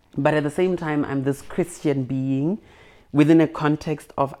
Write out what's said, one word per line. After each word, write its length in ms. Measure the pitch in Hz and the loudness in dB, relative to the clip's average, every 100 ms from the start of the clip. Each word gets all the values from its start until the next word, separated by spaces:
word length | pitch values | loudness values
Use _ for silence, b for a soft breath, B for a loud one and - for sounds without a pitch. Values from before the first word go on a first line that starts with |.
| _ 143 | _ -2
but 160 | 147 | 2
at 100 | 151 | 2
the 60 | 147 | 0
same 280 | 165 185 175 | 0 0 0
time, 260 | 160 147 | -2 -2
I'm 200 | - 139 | -2 -2
this 180 | 135 139 | -2 -4
Christian 600 | - - 165 - 156 139 | -6 -4 -4 -4 -2 -2
being 540 | 127 135 135 135 151 214 b b b b b | -2 -4 -2 0 -2 -4 b b b b b
within 300 | 143 151 165 | 2 6 6
a 60 | 160 | 4
context 640 | - 151 151 160 151 - - | 0 -2 -2 -4 -8 -6 -4
of 160 | 139 - | -4 -2